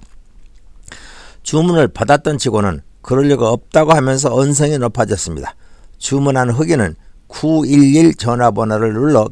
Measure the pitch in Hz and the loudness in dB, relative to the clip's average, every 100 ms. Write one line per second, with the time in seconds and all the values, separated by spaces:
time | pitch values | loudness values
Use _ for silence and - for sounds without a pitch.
0 | - - - - - - - - - - | -20 -20 -20 -20 -20 -20 -20 -20 -20 -20
1 | - - - - - 151 175 170 123 - | -20 -20 -20 -20 -6 -2 0 2 0 0
2 | 98 143 - 143 135 107 101 78 - - | 0 0 0 -4 -2 -2 -2 -4 -10 -16
3 | - 127 143 139 113 120 - 156 156 160 | -4 0 2 2 0 -2 -2 0 2 2
4 | 131 131 131 120 139 143 147 151 120 104 | 0 -2 -2 0 0 0 -2 -2 -4 -4
5 | 107 104 - 78 65 - - - - - | -4 -4 -6 -10 -12 -16 -20 -20 -20 -14
6 | - 139 143 131 123 117 160 156 95 78 | -6 -2 0 0 0 -2 0 0 -2 -6
7 | - - - - 151 160 135 143 139 147 | -20 -20 -20 -6 -2 0 2 4 6 6
8 | 165 - 120 120 120 107 110 107 113 107 | 4 2 -2 0 0 0 -2 0 -2 0
9 | 143 135 107 | 2 2 0